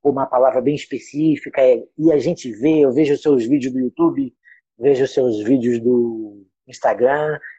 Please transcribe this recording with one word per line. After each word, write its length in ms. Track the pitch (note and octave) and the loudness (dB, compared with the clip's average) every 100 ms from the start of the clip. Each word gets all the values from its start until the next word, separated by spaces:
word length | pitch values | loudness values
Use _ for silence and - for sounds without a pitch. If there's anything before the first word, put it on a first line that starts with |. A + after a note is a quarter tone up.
uma 220 | C#3+ C3+ C3 | -2 -2 -2
palavra 340 | B2+ C3 B2+ | 2 2 2
bem 140 | B2 | -2
específica, 840 | D3 - B2+ - C#3+ D#3+ C#3+ C3+ - | -4 -8 -12 -10 -2 -2 -2 -4 2
é, 220 | C3 A#2 - - | 2 2 -2 0
e 140 | D#3 | 2
a 80 | D3 | 2
gente 320 | B2+ F3 B2 | 0 -6 -10
vê, 280 | G#2+ C#3+ D#3 | -2 0 4
eu 120 | C3+ | 4
vejo 220 | B2 D3 | 2 0
os 80 | C#3+ | 0
seus 240 | D#3 C3+ | 2 2
vídeos 280 | A2+ C#3+ B2+ | 2 -2 -2
do 60 | B2+ | -4
YouTube, 560 | B2+ - E4+ C3+ B2+ - _ _ _ _ | -4 0 0 0 -6 -10 _ _ _ _
vejo 260 | B2+ C3 | 0 2
os 100 | C3 | 0
seus 280 | - B2+ G#2+ | 0 0 -2
vídeos 380 | G#2+ C3+ A#2+ A#2 | 0 0 0 0
do 680 | A#2 B2 A#2 A2+ G#2+ G2+ G2 _ - | 2 0 0 -6 -12 -18 _ _ -20
Instagram, 720 | B2+ B2+ G#2 B2 D3 D3+ D3 - | -4 -2 0 0 0 -2 -6 -12